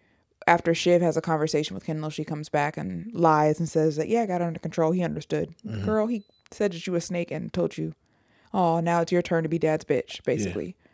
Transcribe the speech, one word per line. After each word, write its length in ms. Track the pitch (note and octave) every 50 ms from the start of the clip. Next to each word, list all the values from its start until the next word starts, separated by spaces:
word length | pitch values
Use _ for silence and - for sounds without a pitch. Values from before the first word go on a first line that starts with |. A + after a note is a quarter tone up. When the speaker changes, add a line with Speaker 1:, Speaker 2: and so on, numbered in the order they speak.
| _ _ _ _ _ _ _ _ -
Speaker 1:
after 260 | - E3+ E3+ - E3 E3
Shiv 300 | - - F3+ F3 E3+ F3
has 120 | E3 D3+ D#3+
a 20 |
conversation 540 | - E3+ D#3+ D3+ D3+ D#3 - D3 D3+ - F#2+
with 100 | G2 -
Kendall, 240 | - D#3 D#3 D#3 D#3
she 160 | D3 - D3+
comes 240 | - D#3+ D3+ D#3 -
back 300 | - D3 D3 D3+ - -
and 340 | - - F#2 E2+ F3+ A3+ A#3
lies 460 | F3+ E3+ D#3+ D#3 D3+ D3+ D3+ D3+ -
and 100 | E3+ D3+
says 280 | - D#3+ D#3 D#3+ D3
that, 120 | D3+ D#3+ -
"Yeah, 140 | A3 A#3 A3+
I 40 |
got 140 | G3 F3+ F3
it 40 | F3
under 140 | E3+ D#3+ F3
control. 320 | - D#3+ - - D#3+ D#3+ F3
He 100 | F#3 F3
understood." 520 | D#3+ D3+ D#3 - - D#3+ D3+ D#3+ D3+ - _ -
Speaker 2:
Mm-hmm. 180 | G#3+ - G2+ F#2+
Speaker 1:
"Girl, 220 | - G#3+ G#3+ G#3+
he 180 | A3+ A#3+ G#3 G#3 _ _ _ _ -
said 220 | - - G#3 G#3 E3+
that 140 | E3 -
you 80 | F#3+ F3
a 80 | E3+ E3
snake 280 | - F3+ F3 E3+ -
and 220 | C#3+ D#3 - - -
told 240 | F3+ E3+ D#3+ -
you, 180 | - D#3+ D#3+ D#3+ _ _ _ _ _ _ _ _ _ _ _ -
'Oh, 260 | G3 F3+ E3+ E3 E3+
now 220 | E3 E3+ E3+ E3+ E3+
it's 100 | E3 F3+
your 80 | F3
turn 220 | F3 - F3 E3 D#3+
to 60 | D#3
be 80 | E3 E3
dad's 260 | D#3+ D#3 D#3 D3+ -
bitch,'" 300 | - C#3+ - - - -
Speaker 2:
Yeah. 60 | - -
Speaker 1:
basically. 500 | - B2+ A2 G#2 F#2 F2 G2+ - - - _ _ _